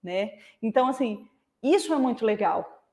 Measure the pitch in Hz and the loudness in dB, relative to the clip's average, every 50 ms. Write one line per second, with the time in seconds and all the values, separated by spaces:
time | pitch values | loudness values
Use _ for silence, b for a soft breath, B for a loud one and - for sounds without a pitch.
0 | - 180 180 190 202 214 - B B B B B - 226 214 262 254 262 269 262 | -10 -4 -4 -4 -4 -4 -6 B B B B B -8 0 2 2 2 2 2 0
1 | 277 233 208 202 - - _ _ _ _ _ _ - 262 330 403 311 311 320 285 | -2 -2 -2 -6 -10 -20 _ _ _ _ _ _ 0 2 2 2 2 0 0 0
2 | 262 254 233 - 226 220 208 208 208 180 160 175 - - - - _ _ | 2 0 0 0 0 0 0 2 0 0 0 0 -4 -8 -14 -20 _ _